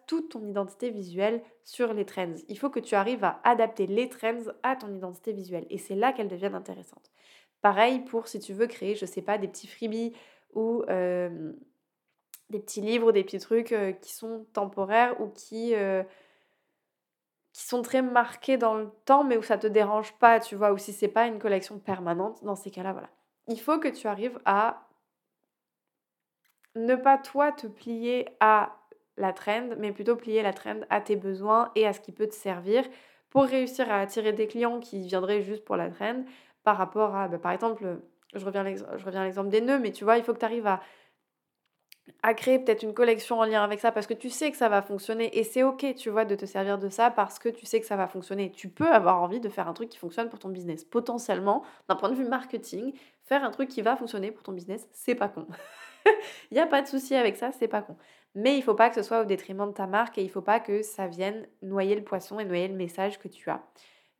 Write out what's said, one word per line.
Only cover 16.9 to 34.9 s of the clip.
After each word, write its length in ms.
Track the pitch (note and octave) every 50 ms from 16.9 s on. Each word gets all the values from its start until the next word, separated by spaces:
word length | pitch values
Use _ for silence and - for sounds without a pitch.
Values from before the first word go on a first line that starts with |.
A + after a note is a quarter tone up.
| _ _ _ _ _ _ _ _ _ _ _ _ -
qui 80 | -
sont 220 | - - B3 - -
très 180 | - - C4
marqués 560 | B3+ B3 B3 A#3+ A#3 - - - - C4+ C4+
dans 160 | A#3 A#3+ A3 A3
le 160 | A3 A3 G#3 - _ -
temps 180 | - C4+ C#4+ C#4+
mais 140 | C4 A#3+
où 60 | A3 A3
ça 160 | - G#3+ G#3
te 80 | A3
dérange 460 | G#3+ G3+ G#3+ G#3 G3+ G#3+ G#3+ G#3+ - -
pas, 260 | - B3+ A#3 A#3 A3
tu 160 | A3+ - G#3
vois, 160 | G3 G#3 G#3
ou 80 | G3 G3
si 120 | - G#3+
c'est 160 | G3 - G#3+
pas 200 | - - A3 A#3
une 100 | A#3 A3
collection 400 | G3+ A3 G#3+ G3 F#3+ F#3+ - G#3+
permanente, 680 | G3 - G3+ F#3+ F#3 F3+ E3+ E3+ F3 F#3+ A3 A3+ - -
dans 120 | G#3 G3
ces 160 | G3 - G3
cas-là, 220 | - F#3 F#3 F#3+ F#3
voilà. 160 | - - - _ _ _ _ _ _ _
Il 120 | A3 A#3 A3+
faut 200 | - D4 D#4 D#4+
que 80 | E4
tu 200 | C#4 - - -
arrives 320 | G#3+ G3+ G3 A3+ B3+ A#3+ - -
à 420 | - G3 G3+ A3 A3+ - - - _ _ _ _ _ _ _ _ _ _ _ _ _ _ _ _ _ _ _ _ _ _ _ _ _ _ _ _ _ _ _ _ _ _ _ _ _ -
ne 200 | A3+ A3+ A#3+ B3+
pas, 220 | B3 B3+ C#4 C4+
toi, 340 | C4+ C4 - - C#4 C#4+ D4
te 140 | C#4+ - -
plier 640 | G#3+ G#3 - - A#3 A#3 A3+ A#3 A#3+ B3 B3 - - - -
à 360 | A3 A3 G#3+ G#3 - - - - _ _ - _ _ _ _
la 160 | - G3 F#3+ F3+
trend, 360 | - - G#3 G#3 A#3 B3 A#3+ A3+ -
mais 120 | G#3+ G#3
plutôt 240 | G3+ G#3+ G3 A#3 A#3+
plier 280 | A#3 A#3 A#3 G#3+ A3 G#3
la 100 | G3 F#3+
trend 240 | - - G#3+ G#3+ A3 - -
à 100 | - G#3
tes 140 | G#3 - G#3
besoins 560 | G3+ F#3 G3 F#3+ F#3+ G3 G#3+ A3 A#3 A#3+ - -
et 120 | G#3+ A3
à 40 | G#3
ce 80 | G3 -
qui 120 | - -
peut 160 | F3 - G#3+
te 80 | G#3+ G#3+
servir 480 | - - G3 F3+ F3 F3 G3 A3 B3+ B3+ B3+ - - - _ _ _ _ _
pour 140 | - C4+ C#4
réussir 480 | B3+ C4 C4 B3+ B3+ B3+ C4 B3 A#3
à 80 | G#3 G3
attirer 320 | G3 G3 - A3+ G#3+ G#3+
des 160 | G#3 A3 G#3+
clients 320 | G#3+ - A#3 A#3+ A#3 A#3+ A#3+
qui 220 | A#3+ -